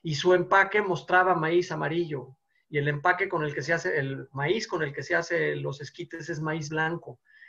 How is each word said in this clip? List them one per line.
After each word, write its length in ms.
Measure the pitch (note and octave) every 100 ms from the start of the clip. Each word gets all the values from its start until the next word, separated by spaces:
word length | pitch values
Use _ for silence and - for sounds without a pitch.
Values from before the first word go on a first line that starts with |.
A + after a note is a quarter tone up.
Y 100 | F3
su 200 | C#3+ F3+
empaque 460 | F#3 F3 G3 F#3+ G#3
mostraba 540 | G3 E3 - F3+ F#3
maíz 380 | E3+ D#3 F3 F3
amarillo. 640 | D#3 D3+ E3 E3+ C#3+ - - _ _ _
Y 100 | D3
el 80 | C#3+
empaque 420 | D3 F3+ F3+ G3
con 140 | F3+
el 100 | D3+
que 100 | D3
se 100 | C#3
hace, 260 | E3+ F3+ D#3+
el 300 | C3+ C3+ -
maíz 380 | C3+ C#3+ A3 A3
con 160 | F3+
el 80 | D3+
que 100 | C#3+
se 140 | C#3+ E3+
hace 400 | E3 E3+ D3+ D3
los 240 | C#3+ C#3+
esquites 480 | D3 - E3+ E3 D#3
es 120 | D#3+
maíz 280 | D#3 D#3+ D3
blanco. 500 | D#3 D#3+ E3 - - _ -